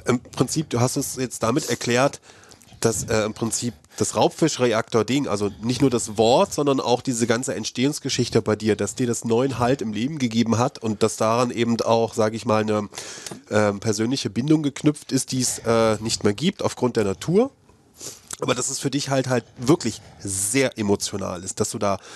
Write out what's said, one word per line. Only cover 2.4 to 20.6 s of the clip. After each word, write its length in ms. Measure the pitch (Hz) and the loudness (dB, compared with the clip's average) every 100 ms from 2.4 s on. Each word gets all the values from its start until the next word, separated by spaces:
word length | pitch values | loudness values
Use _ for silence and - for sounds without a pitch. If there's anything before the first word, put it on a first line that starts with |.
| - - - - | -20 -20 -20 -2
dass, 240 | 117 110 | -2 0
äh, 200 | 110 113 | 0 0
im 100 | 107 | 0
Prinzip 400 | 110 113 - 120 - _ - | -2 -4 -4 -6 -8 _ -4
das 200 | 107 - | -2 2
Raubfischreaktor-Ding, 1120 | 180 - 165 - 123 110 - 113 107 135 127 | 2 2 0 2 2 0 0 0 2 0 0
also 220 | 101 101 92 | -2 -4 -4
nicht 200 | 110 123 | -4 0
nur 100 | 139 | 2
das 260 | 120 110 107 | 2 -2 2
Wort, 380 | 113 139 196 | 4 4 4
sondern 260 | - 143 135 | 0 0 0
auch 220 | - 123 | 2 0
diese 240 | - 117 117 | 0 0 2
ganze 280 | 117 135 | 0 -2
Entstehungsgeschichte 840 | 95 113 - 131 151 - - 120 - | -6 -6 -2 -2 -2 -4 -2 0 2
bei 160 | 107 104 | 2 2
dir, 200 | 107 101 | 2 0
dass 180 | 101 | -2
dir 120 | - 123 | -2 -2
das 180 | 113 | -2
neuen 340 | 117 113 135 120 | 0 2 2 0
Halt 240 | 120 127 | 0 0
im 100 | 117 | -2
Leben 260 | 104 123 160 | -4 -4 -2
gegeben 400 | 127 113 113 110 | 0 2 2 2
hat 200 | 127 - | 2 -2
und 240 | 113 104 | -6 0
dass 140 | 110 - | 0 2
daran 340 | 110 113 123 | 2 2 0
eben 300 | 113 117 117 | 0 0 0
auch, 320 | - 113 113 | 2 2 2
sag 200 | 117 110 | 0 0
ich 120 | 110 113 | 0 0
mal, 160 | 107 | 0
eine, 260 | 107 107 104 - - - - - - | 2 0 -2 -10 -14 -14 -14 -16 -2
ähm, 300 | 107 107 101 | 2 2 0
persönliche 500 | 113 104 110 135 113 | -2 0 0 -2 -2
Bindung 320 | 98 139 156 | -2 2 2
geknüpft 500 | 147 - 151 147 - | 2 0 0 0 -2
ist, 200 | 131 - | -4 -2
die 80 | 131 | -2
es, 200 | 120 - - | -2 -2 0
äh, 300 | 113 113 107 | 4 4 2
nicht 240 | 110 - | -2 0
mehr 100 | 104 | 0
gibt 280 | 104 165 - | 0 0 0
aufgrund 340 | 107 - 123 117 | -2 0 0 0
der 80 | |
Natur. 460 | 101 95 - 180 262 - _ _ _ - - - - - | 0 -2 0 2 2 -2 _ _ _ -18 -16 -16 -16 -6
Aber 140 | - | -2
dass 160 | 123 123 | -2 -2
es 80 | 135 | -4
für 120 | 143 | -4
dich 200 | 143 135 | -2 0
halt, 180 | 135 127 | -2 0
halt 160 | 123 - - | -2 -2 -2
wirklich 420 | 117 170 117 - - - | 2 2 2 -6 -10 -12
sehr 600 | 101 95 95 135 | -8 -4 0 2